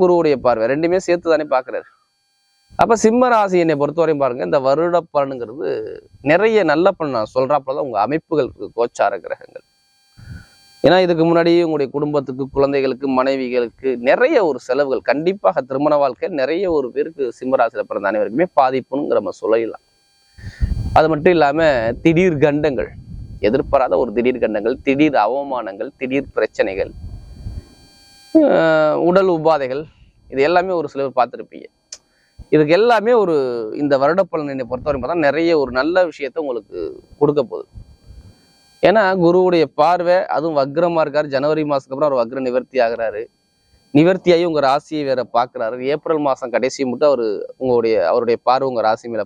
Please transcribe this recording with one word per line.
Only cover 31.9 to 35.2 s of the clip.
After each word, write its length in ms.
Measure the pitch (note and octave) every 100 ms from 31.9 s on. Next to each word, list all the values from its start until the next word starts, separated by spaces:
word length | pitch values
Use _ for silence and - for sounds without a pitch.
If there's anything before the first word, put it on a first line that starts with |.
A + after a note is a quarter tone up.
| - _ _ _ _ - D3+
இதுக்கு 180 | D3+ F3
எல்லாமே 340 | A#3+ A3+ G#3+ B3
ஒரு 120 | F#3+ D3+ C3 A#2+ G#2+ -
இந்த 120 | C#3+ C3+
வருட 200 | C#3 F#3 F3+
பலன் 220 | E3 C#3+
என்னை 120 | C3+ A#2+
பொறுத்தவரைக்கும் 340 | B2+ D3 C#3 B2+
பார்த்தா 200 | E3+